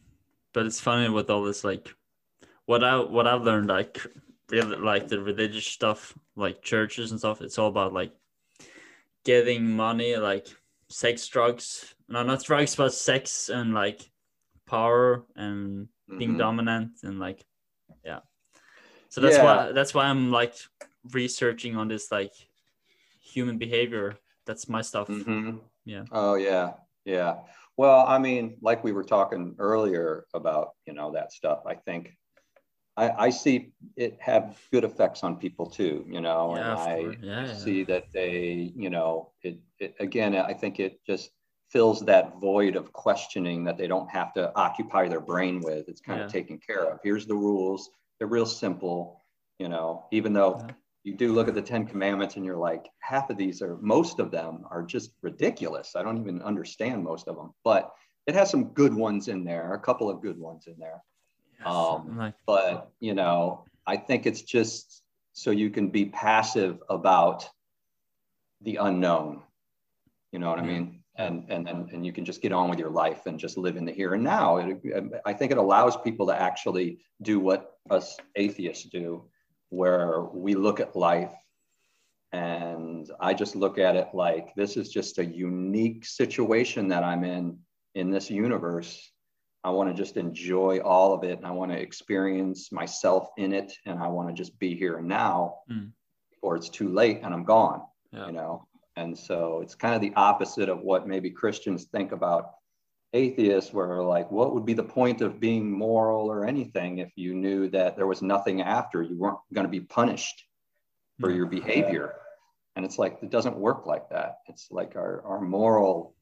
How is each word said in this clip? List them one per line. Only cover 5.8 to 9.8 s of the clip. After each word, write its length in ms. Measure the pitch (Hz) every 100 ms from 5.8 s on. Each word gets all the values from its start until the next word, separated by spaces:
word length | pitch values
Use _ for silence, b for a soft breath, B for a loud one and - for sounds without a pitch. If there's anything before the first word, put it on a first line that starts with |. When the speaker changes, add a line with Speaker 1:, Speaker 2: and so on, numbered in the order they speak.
| 110 107 - - _ -
Speaker 1:
like, 260 | 98 -
churches 500 | - 113 107 - 113
and 80 | 117
stuff, 220 | 107 107
it's 160 | 104 -
all 100 | 107
about, 240 | 101 95
like, 200 | 92 82 - _ _ _ _ B B B B B _ -
getting 500 | 123 120 120 113
money, 400 | 110